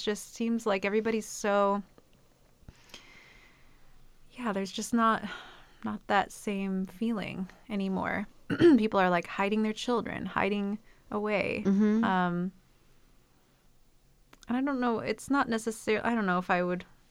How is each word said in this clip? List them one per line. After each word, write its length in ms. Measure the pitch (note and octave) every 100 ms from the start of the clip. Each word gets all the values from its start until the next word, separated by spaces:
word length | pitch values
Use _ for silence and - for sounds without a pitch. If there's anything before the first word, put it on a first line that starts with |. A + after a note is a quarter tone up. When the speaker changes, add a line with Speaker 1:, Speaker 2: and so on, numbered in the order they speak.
Speaker 1:
just 320 | - G#3 - -
seems 300 | A#3 A#3 A3
like 200 | G3 G3
everybody's 400 | G#3+ A3 A3+ G#3+
so, 580 | - A3 G3+ G3+ G3+ - - _ - _ _ _ _ - - - - - - - - - - - - - - - - -
yeah, 220 | - A#3+
there's 180 | G3 G3
just 220 | - G#3+
not, 300 | A#3 A3+ A3 G#3 - - - - -
not 160 | A3 G#3+ -
that 240 | G3+ -
same 540 | - - G3 G3 F#3+ F#3+
feeling 640 | - A3+ A3+ - F3 F#3 - -
anymore. 580 | G#3 F#3+ F#3+ E2 B2+ G#3 -
<clears throat> 200 | - - E4+ C4+
People 240 | A3 G3
are, 80 | F3+
like, 180 | F3 F3
hiding 360 | - G3+ G#3+
their 100 | G#3+
children, 520 | G#3+ - A#3+ - - F#3+
hiding 540 | - G3 G#3 G3+ G#3 - - -
away. 520 | G#3+ G#3 G#3 - - G3
Speaker 2:
Mm-hmm. 380 | G3 G#3+ G#3+
Speaker 1:
Um, 480 | G#3 F#3 F3+ F3 F#3 - _ _ _ - _ _ _ _ _ _ _ _ _ _ _ _ _ - -
and 80 | A#3+
I 40 |
don't 180 | C#4 C4+
know, 200 | B3 A3
it's 300 | - A3 -
not 200 | C#4 C4
necessar-, 560 | A3+ A3+ A3 - G#3+ -
I 80 |
don't 120 | A#3 G3
know 100 | F3+
if 120 | F#3
I 100 | F3+
would 220 | F3+ F3+ - - _